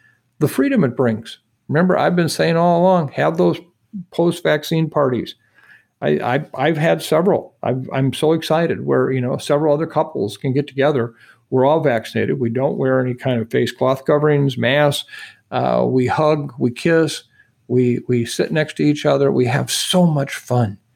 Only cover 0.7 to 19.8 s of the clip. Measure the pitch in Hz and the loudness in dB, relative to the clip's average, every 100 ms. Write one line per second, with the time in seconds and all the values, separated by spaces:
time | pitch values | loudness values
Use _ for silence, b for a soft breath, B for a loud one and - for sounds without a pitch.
0.7 | 262 135 120 123 110 - - _ _ - | 2 0 0 0 -2 -8 -20 _ _ -4
1.7 | 143 185 170 151 175 160 - 160 165 175 | 0 2 2 2 2 0 0 0 2 2
2.7 | 170 185 180 143 - 151 165 175 - - | 4 4 2 0 -2 0 2 0 0 -8
3.7 | _ _ 202 - - 170 175 160 151 - | _ _ -16 -8 0 0 0 -2 -2 0
4.7 | 160 156 151 135 117 - - b b b | -2 0 0 0 0 -4 -12 b b b
5.7 | b b _ - 76 117 139 147 - 147 | b b _ -2 0 0 -4 -4 -2 -2
6.7 | 151 165 160 - 156 190 147 - _ - | 0 0 0 0 0 2 0 -2 _ -4
7.7 | 131 127 131 135 - 156 165 - 160 170 | -4 -4 -2 -2 0 0 0 0 0 0
8.7 | - 135 131 127 131 123 139 - 147 156 | -2 0 0 0 -2 -2 -4 -2 0 2
9.7 | 147 156 151 156 131 104 - 139 131 143 | 0 0 -2 -4 -4 -6 -4 -2 -2 -4
10.7 | 131 143 143 117 b b b _ 127 135 | 0 0 0 -4 b b b _ 2 2
11.7 | 160 139 113 - 113 107 143 120 120 139 | 2 2 0 -2 -4 -2 -2 -2 -2 -2
12.7 | 127 135 131 127 123 131 120 110 127 120 | -2 0 0 0 -4 -2 -2 -2 -2 -2
13.7 | - 131 131 - 147 151 143 139 123 117 | 0 -2 0 0 2 4 2 0 0 0
14.7 | 143 147 135 - B B B _ 123 127 | 2 2 0 -8 B B B _ -2 0
15.7 | 120 123 127 123 - 151 156 143 - 127 | 0 2 0 0 0 0 0 -4 -4 -4
16.7 | 120 170 165 160 - - b b _ - | -2 0 2 2 -4 -14 b b _ -2
17.7 | 123 123 120 - 123 120 - - 160 151 | 2 2 0 -2 -2 -2 -4 -2 -2 -2
18.7 | - 147 147 147 139 139 127 120 127 123 | 0 0 0 0 2 2 2 0 0 -2
19.7 | - | -6